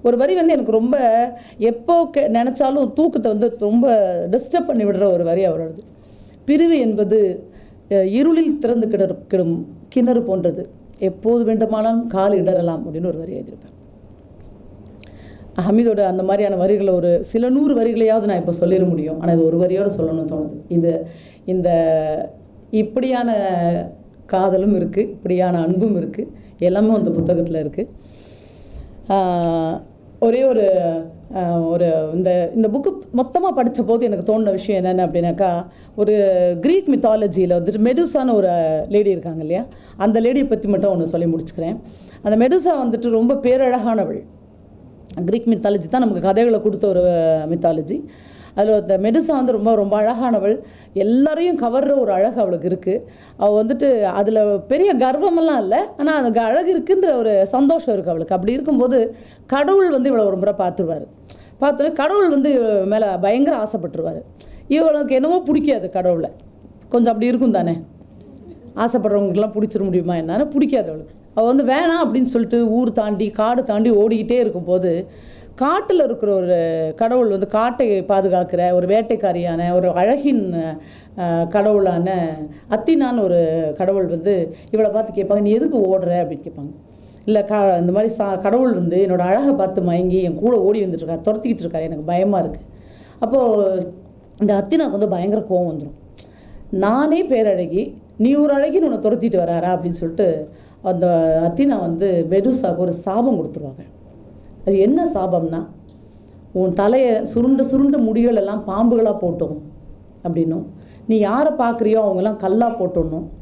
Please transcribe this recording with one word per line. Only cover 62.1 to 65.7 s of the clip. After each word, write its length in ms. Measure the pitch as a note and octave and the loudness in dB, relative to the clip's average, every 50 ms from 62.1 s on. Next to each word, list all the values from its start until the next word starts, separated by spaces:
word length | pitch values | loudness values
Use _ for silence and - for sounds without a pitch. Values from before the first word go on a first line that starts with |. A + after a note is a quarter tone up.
| G4 G#4 G4 E4+ | 2 2 2 4
வந்து 240 | C#4+ C#4 C4+ D4 | 2 2 2 2
இவ 320 | C#4 B3 A#3 A3 G#3+ G3 F#3+ | 2 2 2 2 2 0 0
மேல 340 | G3 G#3 A3 A3 G3+ F#3+ F3 | 0 0 0 0 0 -2 -2
பயங்கர 380 | F#3 G3 A3+ B3+ C#4+ D#4 D#4 | 0 0 2 2 2 2 2
ஆசைப்பட்டுருவாரு. 680 | A#3+ G#3+ G#3+ - G3+ E3 E3 - A#3+ A#3+ - - D#3+ - - - - - - - - - - | 0 -2 -4 -6 -6 -6 -6 -8 -6 -6 -6 -8 -10 -14 -16 -20 -20 -20 -20 -20 -20 -4 0
இவளுக்கு 460 | C#4 D#4 E4 D#4+ D4+ D4+ C#4 A#3 C4 | 0 2 4 2 2 0 0 0 0
என்னவோ 260 | B3+ C4+ D#4+ F4+ F4+ | 0 2 2 0 0
பிடிக்காது 500 | F4 C#4 D4 D4+ D4 D4 | 0 0 0 0 2 0